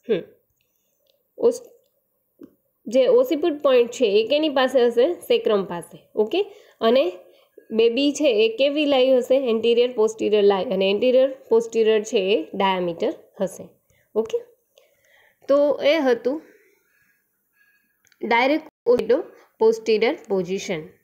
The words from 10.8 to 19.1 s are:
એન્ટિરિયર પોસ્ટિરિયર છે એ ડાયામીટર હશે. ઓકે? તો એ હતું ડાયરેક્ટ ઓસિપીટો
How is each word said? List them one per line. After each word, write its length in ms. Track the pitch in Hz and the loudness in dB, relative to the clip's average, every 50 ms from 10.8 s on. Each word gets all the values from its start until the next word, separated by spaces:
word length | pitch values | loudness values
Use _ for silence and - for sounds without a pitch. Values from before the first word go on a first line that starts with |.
| 190 190 | 0 0
એન્ટિરિયર 400 | 202 208 233 254 247 262 262 277 269 - - - | 0 2 2 2 4 4 2 2 -2 -10 -4 0
પોસ્ટિરિયર 540 | 226 226 233 226 - 226 220 214 220 214 208 | 0 0 0 0 -2 0 2 2 2 0 0
છે 140 | - 247 | -2 -2
એ 400 | 214 185 190 214 302 311 - - | -2 0 0 -2 -2 -4 -8 -6
ડાયામીટર 560 | 196 196 190 190 185 180 170 160 165 208 262 - - - _ _ - | -2 -2 -2 0 -2 -4 -6 -4 -4 -6 -6 -6 -8 -18 _ _ -8
હશે. 280 | 196 175 - - - - _ _ _ _ _ _ _ _ _ | -8 -8 -8 -16 -20 -20 _ _ _ _ _ _ _ _ _
ઓકે? 220 | 214 220 - - 466 - _ _ _ _ _ _ _ _ _ _ _ _ _ _ _ _ _ _ _ _ | -6 -4 -4 -6 -8 -8 _ _ _ _ _ _ _ _ _ _ _ _ _ _ _ _ _ _ _ _
તો 320 | - 269 285 285 294 - - - | 0 2 2 2 0 0 0 0
એ 140 | 277 302 | 0 0
હતું 440 | 330 277 262 240 233 - 240 285 320 - - _ _ _ _ _ _ _ _ _ _ _ _ _ _ _ _ _ _ _ _ _ _ _ _ _ _ _ _ _ _ _ _ _ _ - | 2 2 0 -2 0 -2 -6 -6 -6 -12 -18 _ _ _ _ _ _ _ _ _ _ _ _ _ _ _ _ _ _ _ _ _ _ _ _ _ _ _ _ _ _ _ _ _ _ -4
ડાયરેક્ટ 400 | 214 233 233 254 269 302 311 - - _ _ _ | -2 0 0 2 0 0 -2 -4 -10 _ _ _
ઓસિપીટો 380 | - 247 233 202 208 | 0 0 0 2 0